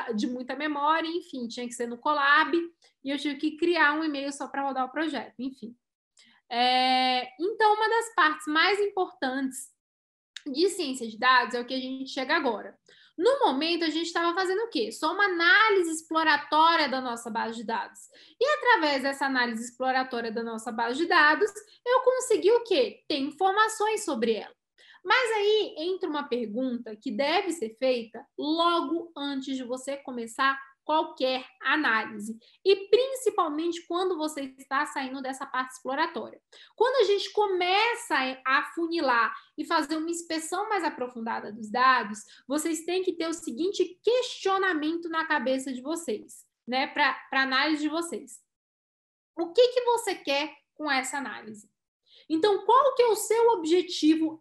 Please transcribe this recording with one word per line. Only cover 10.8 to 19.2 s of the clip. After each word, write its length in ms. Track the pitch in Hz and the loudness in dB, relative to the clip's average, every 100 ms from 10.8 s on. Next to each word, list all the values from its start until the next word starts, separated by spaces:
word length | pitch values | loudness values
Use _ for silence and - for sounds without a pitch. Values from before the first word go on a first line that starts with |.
| 285 254 233 | -4 -6 -8
de 100 | 214 | 0
dados 360 | 254 254 233 | 4 4 4
é 60 | 240 | -2
o 40 | |
que 100 | 240 | -4
a 60 | 262 | -6
gente 300 | 262 262 262 | -6 -8 -8
chega 260 | 277 254 330 | -6 0 0
agora. 420 | 269 202 196 - _ _ _ - | 0 -2 -8 -18 _ _ _ 0
No 220 | 403 554 370 | 2 4 2
momento, 380 | 262 320 339 | 2 0 0
a 60 | 330 | 0
gente 220 | 302 339 | -2 -2
tava 220 | 349 339 | 0 0
fazendo 300 | 339 370 381 | 0 0 -2
o 40 | 453 | -2
quê? 220 | 285 214 | -4 -4
Só 240 | - 311 | -4 -4
uma 120 | 370 403 | 0 0
análise 640 | 339 339 392 440 392 339 | 2 4 6 6 4 2
exploratória 1000 | 320 - 320 311 294 - 302 330 330 285 | -4 -4 0 2 2 2 4 6 4 2
da 120 | 262 | -2
nossa 300 | 254 233 240 | -4 -6 -6
base 260 | 220 220 226 | -6 -6 -6
de 60 | |
dados. 380 | 208 220 - - - - - _ | -6 -6 -8 -14 -20 -20 -20 _
E 40 | |
através 600 | 539 587 494 440 302 269 | 0 2 4 4 4 0
dessa 220 | 269 277 | -2 -2